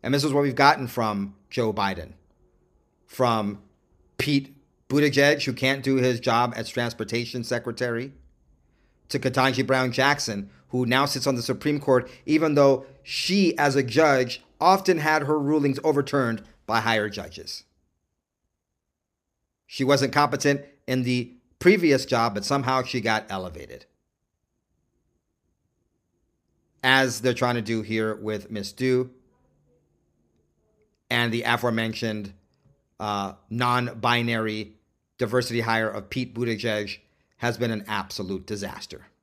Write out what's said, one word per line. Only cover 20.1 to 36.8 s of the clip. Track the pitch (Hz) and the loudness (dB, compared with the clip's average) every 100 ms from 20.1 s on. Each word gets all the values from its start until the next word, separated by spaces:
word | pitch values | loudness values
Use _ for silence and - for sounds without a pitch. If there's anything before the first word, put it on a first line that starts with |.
competent | 147 147 147 147 143 - _ - | 4 2 2 2 0 -4 _ -4
in | 131 | -2
the | 123 123 120 - _ _ | 0 -2 -2 -12 _ _
previous | 175 202 170 135 | 4 6 4 2
job, | - 120 117 | 2 0 0
but | 104 | -2
somehow | 101 139 127 131 | -2 -2 0 0
she | 127 127 | -2 -4
got | 110 110 107 | 0 -2 -2
elevated, | 95 92 80 69 62 _ _ _ _ _ _ _ _ _ _ _ _ _ _ _ _ _ _ _ _ _ _ _ _ _ _ _ _ _ _ | -8 -8 -12 -16 -18 _ _ _ _ _ _ _ _ _ _ _ _ _ _ _ _ _ _ _ _ _ _ _ _ _ _ _ _ _ _
as | 131 135 135 107 | 4 4 4 0
they're | 123 | -2
trying | 120 123 | 0 0
to | 120 | -2
do | 107 113 | -2 -4
here | 104 110 110 | -2 -2 -2
with | 107 107 107 - | -4 -6 -8 -8
Miss | 110 101 | -10 -10
Du | - 127 127 127 _ _ _ _ _ _ _ _ _ _ _ _ _ _ _ _ _ _ _ _ | -4 0 0 -2 _ _ _ _ _ _ _ _ _ _ _ _ _ _ _ _ _ _ _ _
and | 120 120 | -2 0
the | 113 | -2
aforementioned, | 117 120 123 113 113 107 113 107 101 - _ _ _ _ _ _ | 0 0 0 -2 -4 -4 -6 -6 -10 -18 _ _ _ _ _ _
uh, | 107 101 98 - _ | -6 -4 -6 -10 _
non-binary | 113 123 123 123 117 117 120 117 113 110 107 104 _ _ _ _ _ | -2 0 2 0 -2 0 0 0 -2 -2 -6 -10 _ _ _ _ _
diversity | 117 127 123 117 | -2 0 -2 -4
hire | 113 113 110 | 0 0 0
of | 104 101 | -6 -8
Pete | 131 127 | -8 -6
Buttigieg | 117 120 107 113 107 | -6 -4 -4 -4 -4